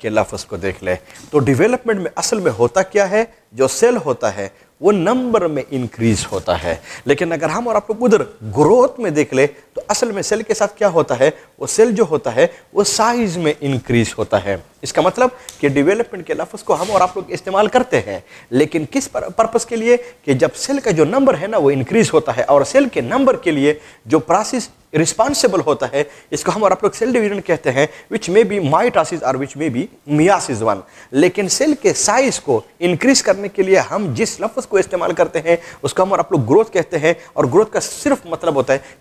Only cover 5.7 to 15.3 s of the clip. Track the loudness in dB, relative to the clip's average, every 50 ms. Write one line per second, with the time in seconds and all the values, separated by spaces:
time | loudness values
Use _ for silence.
5.7 | -6 -6 -6 -6 -4 0 0 2 2 0 -2 -6 -6 -6 -2 -2 -4 -2 -2 -4
6.7 | -6 -6 -8 -14 -20 -14 -4 -4 -4 -2 -2 -4 -4 -4 -4 -4 -4 -4 -4 -4
7.7 | -4 -4 -4 -4 -4 -2 2 2 2 2 0 -4 -10 -12 -12 -6 0 2 4 4
8.7 | 6 4 4 2 0 -4 -6 -2 0 0 -2 0 2 0 0 0 -2 -8 _ _
9.7 | _ -12 -6 -4 -4 -2 -2 -4 -4 -6 -4 -4 -4 -4 -2 -4 -2 -2 -2 -4
10.7 | -2 -2 -2 2 2 2 0 0 0 2 2 2 2 -2 -10 _ _ _ -8 -4
11.7 | 2 2 2 2 2 0 0 0 0 -2 -2 -2 2 2 2 2 0 -8 _ _
12.7 | -2 -2 -2 0 0 0 0 0 2 0 -2 -2 -2 -2 -2 -2 -2 -2 -4 -4
13.7 | -4 -4 -2 0 2 2 2 0 -4 -6 -2 0 0 0 0 -2 -4 -6 -8 _
14.7 | _ _ -12 -4 -2 0 0 2 2 2 0 0